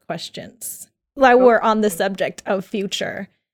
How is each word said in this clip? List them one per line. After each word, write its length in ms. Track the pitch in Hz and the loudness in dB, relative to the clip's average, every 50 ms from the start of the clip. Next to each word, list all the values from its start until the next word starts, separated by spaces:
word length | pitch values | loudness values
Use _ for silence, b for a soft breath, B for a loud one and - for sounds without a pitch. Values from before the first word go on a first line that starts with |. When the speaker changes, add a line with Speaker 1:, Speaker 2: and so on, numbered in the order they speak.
| _ | _
Speaker 1:
questions. 840 | _ 165 160 - - - - - - - _ - - - - - _ _ _ _ _ _ | _ -12 -10 -10 -14 -14 -16 -18 -18 -18 _ -14 -14 -14 -16 -20 _ _ _ _ _ _
Like, 200 | - 269 254 247 | 2 4 6 6
Speaker 2:
Oh. 100 | 247 254 | 8 6
Speaker 1:
we're 140 | 247 226 214 | 6 6 4
on 200 | - 226 214 220 | 2 2 0 2
the 100 | 214 208 | 0 0
subject 520 | - - 202 196 196 190 180 139 - - - | 0 -2 -4 -4 -2 -4 -6 -6 -6 -10 -6
of 220 | - 208 190 190 | -4 -4 -4 -4
future. 640 | - - 214 190 196 - - - - - - 202 - _ _ _ _ | -6 -6 -6 -6 -6 -6 -6 -8 -8 -8 -10 -12 -14 _ _ _ _